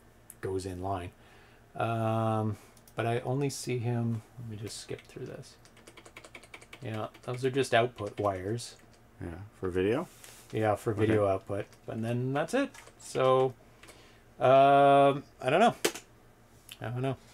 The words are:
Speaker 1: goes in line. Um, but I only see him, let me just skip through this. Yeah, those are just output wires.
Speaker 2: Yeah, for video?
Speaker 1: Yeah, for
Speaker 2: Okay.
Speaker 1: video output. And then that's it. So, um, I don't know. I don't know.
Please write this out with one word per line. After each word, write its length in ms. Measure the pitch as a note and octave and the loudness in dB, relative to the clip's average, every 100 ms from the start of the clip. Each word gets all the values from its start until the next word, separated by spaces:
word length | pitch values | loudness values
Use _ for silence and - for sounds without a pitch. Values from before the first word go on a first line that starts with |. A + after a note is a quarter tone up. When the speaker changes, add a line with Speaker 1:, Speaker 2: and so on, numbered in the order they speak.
| - _ - - | -20 _ -20 -12
Speaker 1:
goes 240 | G2+ F#2+ F#2 | -6 -6 -6
in 160 | F2+ | -8
line. 300 | F#2+ F#2+ F2+ - - - - - - - | -6 -6 -8 -16 -20 -20 -20 -20 -14 -6
Um, 840 | A2+ A2+ A2 A2+ A2+ A2 G#2+ G2+ - - - - | -2 -2 0 0 0 0 -2 -4 -12 -20 -14 -6
but 100 | A#2 | -2
I 140 | A#2+ | -2
only 280 | B2 C3+ C#3 | -2 -2 -2
see 300 | - - B2 | -4 -6 -4
him, 420 | A#2 A#2+ A#2 A2+ - - | -2 -2 -2 -4 -8 -16
let 100 | A#2 | -14
me 80 | G#2+ | -12
just 200 | G#2 - | -12 -12
skip 240 | - - | -12 -14
through 240 | - - B2 | -14 -14 -12
this. 300 | - - - - - - - - - - - - - - - | -14 -18 -20 -20 -20 -20 -20 -20 -20 -20 -20 -20 -20 -20 -14
Yeah, 260 | A#2 A2 A2 - | -10 -8 -8 -10
those 200 | - B2 C3 | -10 -4 -2
are 40 | |
just 240 | C3+ B2+ | 0 2
output 460 | A#2 A#2+ - G#2 - | 4 2 -2 -10 -2
wires. 560 | G2+ F#2+ F#2+ A#2+ - - - - _ - | -2 -2 -4 -6 -8 -18 -20 -20 _ -14
Speaker 2:
Yeah, 80 | F#2 E2 G#2 - | -12 -12 -16 -8
for 100 | F#2+ | -4
video? 380 | F2+ G2 - - - - - - | 0 0 0 -4 -14 -20 -20 -8
Speaker 1:
Yeah, 240 | A2+ G#2+ G#2 | -2 0 0
for 160 | A#2+ | -2
Speaker 2:
Okay. 80 | G2 G#2+ | 0 2
Speaker 1:
video 200 | G#2+ G2 | 4 2
output. 380 | F#2+ - G2+ - - - | 0 -4 -8 -8 -14 -12
And 160 | A2+ | -6
then 300 | A2+ B2 B2+ | -4 -4 -2
that's 200 | C#3 E3 | -4 -2
it. 160 | B3+ C4+ - - - | -2 -4 -8 -20 -20
So, 540 | - C3+ C3 C3 C3 - - - - - - - - - | -8 0 4 4 2 -2 -20 -20 -20 -20 -20 -20 -18 2
um, 840 | B2+ C3+ C#3 C#3 C#3 C#3 C#3 C#3 - - | 6 8 8 8 8 8 6 2 -6 -8
I 80 | C3 | 0
don't 100 | E3 | 4
know. 160 | A#3+ - - - - - - _ _ - - - | 4 2 -4 -6 -18 -20 -20 _ _ -20 -20 -12
I 40 | A2+ | -8
don't 120 | B2 | -4
know. 160 | C3+ A#2+ - | -4 -6 -12